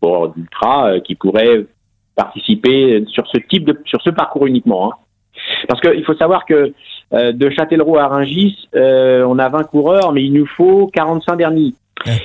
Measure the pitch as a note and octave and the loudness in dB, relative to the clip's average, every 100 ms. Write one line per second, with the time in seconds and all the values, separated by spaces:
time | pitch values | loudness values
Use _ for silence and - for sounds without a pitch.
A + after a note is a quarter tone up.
0 | E2+ F2 E2 E2 E2 - A2 C#3 A#2 F#2 | -2 0 -2 -6 -14 -4 0 0 0 -2
1 | - F#2 F#2+ G#2+ A2+ A2+ G#2 _ _ _ | -4 -4 -2 2 2 2 -2 _ _ _
2 | _ - G2 - - G#2+ B2+ C3+ C3 G#2+ | _ -6 -6 -6 -4 0 2 2 2 0
3 | G#2+ - - B2 - F#3+ D3+ D3 - - | -2 -6 -4 -6 -2 -2 0 -4 -4 -4
4 | F3 E3 D3+ C#3+ C#3 B2+ A#2+ F#2+ G2+ - | -2 -2 -4 -2 0 0 0 0 -2 -6
5 | _ _ _ - - - - B2 E3+ E3 | _ _ _ -16 -8 -8 -4 0 0 0
6 | D#3+ D#3 E3 F#3 - D3+ C#3 - - - | -2 0 0 0 0 0 0 -4 -20 -20
7 | _ A2+ A#2+ A#2+ C#3 C#3 D#3 E3 D3+ D#3+ | _ -2 0 0 -2 -2 -2 0 2 2
8 | C#3 C#3 C#3 D#3+ G3+ G3+ - B2+ C3 C3 | 2 -2 -2 0 -2 -2 -6 0 2 4
9 | C3 B2+ B2 B2+ C3 D3+ D#3 D3 D3 G3 | 4 2 2 2 2 0 0 0 2 2
10 | F3+ C#3+ C#3 C#3+ C#3+ - F3+ F#3+ G3 E3+ | 2 0 0 0 0 2 4 4 2 0
11 | D#3 E3 E3 E3+ E3 D#3+ C#3+ - _ - | -2 -4 -4 -2 0 0 -2 -4 _ -12
12 | - A2+ | -4 -4